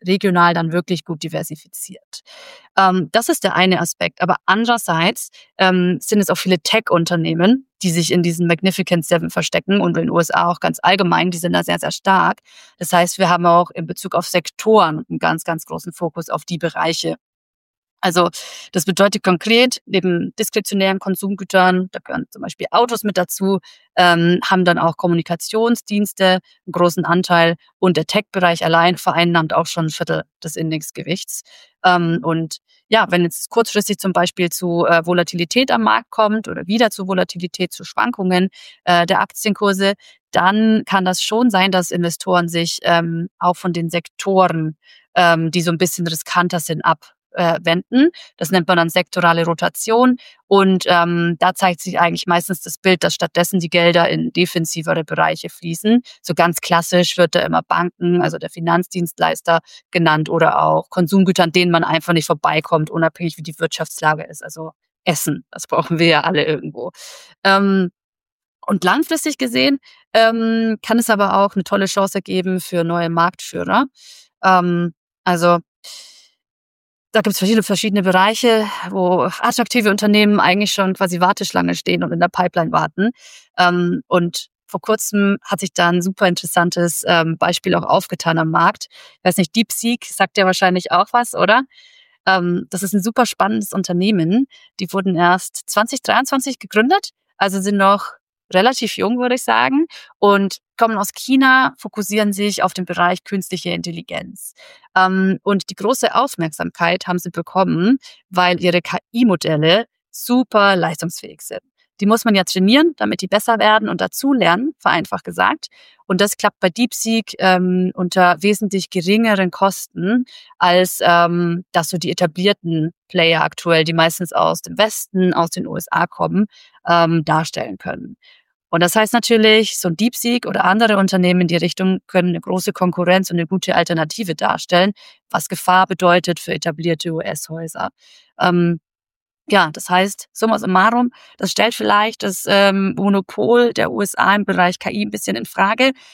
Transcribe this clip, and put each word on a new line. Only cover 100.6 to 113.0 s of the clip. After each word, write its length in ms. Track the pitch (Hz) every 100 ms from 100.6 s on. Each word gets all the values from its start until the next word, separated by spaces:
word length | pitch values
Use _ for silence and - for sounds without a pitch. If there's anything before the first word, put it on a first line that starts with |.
| _ -
kommen 180 | 226 214
aus 160 | 202
China, 640 | - - 262 269 262 262 -
fokussieren 560 | 208 - 202 208 208
sich 300 | 196 208 185
auf 100 | 185
den 140 | - 175
Bereich 360 | 175 175 185
künstliche 440 | - 196 - 180 180
Intelligenz. 840 | 170 170 170 165 156 - - - _ - - _ 190
Ähm, 420 | 185 190 190 185
und 260 | 196 196 -
die 60 |
große 400 | 190 208 262 -
Aufmerksamkeit 920 | - 277 - 160 - 170 - 170 185 -
haben 120 | 175
sie 100 | 175
bekommen, 720 | 175 165 185 185 160 196 269 - - _
weil 280 | 180 180 175
ihre 180 | 175 175
K-I-Modelle 1040 | - 180 _ 233 247 175 - 151 160 196 233 _ _
super 640 | - - 247 254 214 202 185
leistungsfähig 640 | 165 160 170 - - -
sind. 180 | - - _ _ _ -
Die 60 | 202
muss 180 | 226
man 100 | 233
ja 100 | 196
trainieren, 500 | 180 190 190 269 330
damit 240 | 285